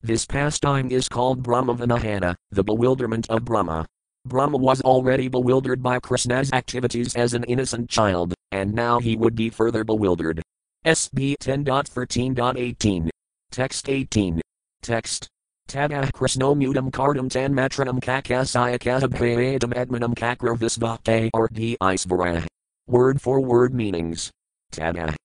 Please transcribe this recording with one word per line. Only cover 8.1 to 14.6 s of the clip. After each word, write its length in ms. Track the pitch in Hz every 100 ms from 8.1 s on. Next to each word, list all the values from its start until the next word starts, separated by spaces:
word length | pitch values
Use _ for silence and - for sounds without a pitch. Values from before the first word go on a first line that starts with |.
| 90 87 90 _
and 200 | 98 98
now 260 | 107 120 120
he 180 | 117 110
would 180 | 113 113
be 140 | 113
further 340 | - 113 117
bewildered. 580 | 110 110 101 87 80 80 - _ _ _ 165
S 240 | 160 -
B 220 | 135 139 143
ten 240 | - 135 143
dot 240 | 131 143
thirteen 440 | - 123 - 127
dot 240 | 127 120 131
eighteen. 520 | 123 117 107 92 82 - _ _ _
Text 380 | - 127 - -
eighteen. 500 | 135 135 110 95 82 - _